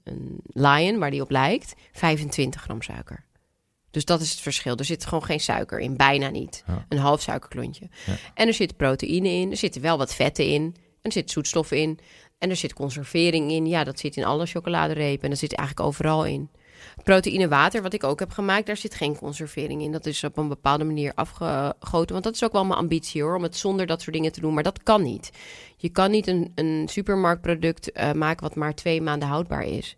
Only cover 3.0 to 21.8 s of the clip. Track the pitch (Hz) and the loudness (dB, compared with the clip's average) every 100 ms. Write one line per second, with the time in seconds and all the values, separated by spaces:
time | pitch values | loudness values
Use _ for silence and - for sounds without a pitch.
3 | - - - _ _ _ _ _ _ - | -12 -16 -18 _ _ _ _ _ _ -4
4 | 147 170 156 - - - - 120 143 165 | 2 2 2 -4 -4 -4 -2 -2 -2 -4
5 | - 165 - 151 - - - - 123 131 | -2 -2 0 -2 0 -2 -2 -4 -4 4
6 | 139 139 135 - - - - 87 - 147 | 6 6 2 -4 -8 -10 -6 -6 -2 0
7 | 139 147 - 104 - 135 120 147 190 - | 2 2 0 -6 -6 -8 -8 -10 -16 -12
8 | - - - - 226 220 180 - 139 135 | -6 -6 -8 0 2 2 -2 0 0 2
9 | - 175 190 175 185 196 202 - 147 160 | 0 2 2 2 0 -2 -4 -2 0 2
10 | 131 - 131 - 143 147 160 170 _ _ | 0 0 0 2 2 2 0 -4 _ _
11 | 226 208 - - 147 170 156 143 156 160 | -4 -2 -2 -4 -2 -2 0 0 0 -2
12 | - - - _ 180 185 143 - 143 135 | -10 -20 -20 _ -2 -2 -4 -6 -6 -6
13 | 139 170 170 160 147 160 160 170 147 139 | -2 4 4 4 2 2 2 2 0 -4
14 | 151 147 - 147 170 175 170 170 156 156 | -6 -2 0 0 0 -4 -2 0 0 0
15 | 147 143 143 139 147 - 139 143 147 143 | 0 0 -2 -4 -4 -4 -4 -2 -2 0
16 | 156 156 160 139 147 - _ - - - | 2 2 2 -2 -6 -12 _ -20 -20 -6
17 | - 190 185 185 180 143 156 233 190 208 | 4 6 6 2 4 6 4 2 -2 -2
18 | 135 147 190 - 196 196 214 208 214 - | 0 -2 -4 -2 2 2 0 -4 -8 -4
19 | 147 147 151 147 151 - 147 143 151 156 | -2 -2 -6 -8 -8 -6 -6 -4 -4 -4
20 | 151 147 147 151 151 143 143 147 156 151 | -4 -4 -4 -2 -2 0 2 2 2 0
21 | 143 - 160 - 165 143 143 - | -2 -2 -6 -4 -4 0 -2 -4